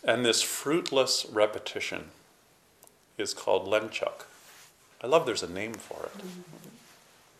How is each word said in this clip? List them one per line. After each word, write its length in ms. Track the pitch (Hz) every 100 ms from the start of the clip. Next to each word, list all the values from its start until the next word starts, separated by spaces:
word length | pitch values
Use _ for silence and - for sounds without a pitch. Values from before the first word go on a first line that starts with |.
And 200 | - 117
this 180 | 120 110
fruitless 840 | - - 139 165 175 135 120 - -
repetition 760 | 107 104 101 - 104 - 90 78 - _ _ _ _ _ _ - _ _ -
is 160 | 101
called 340 | - - 95 95
lenchuk. 600 | 107 110 - - - - - - - - _ _ _
I 40 | 120
love 200 | 160 135
there's 160 | 101
a 60 | 87
name 260 | 92 107
for 320 | 110 - - -
it. 180 | 196 185 180 180 - - - - - - - _ _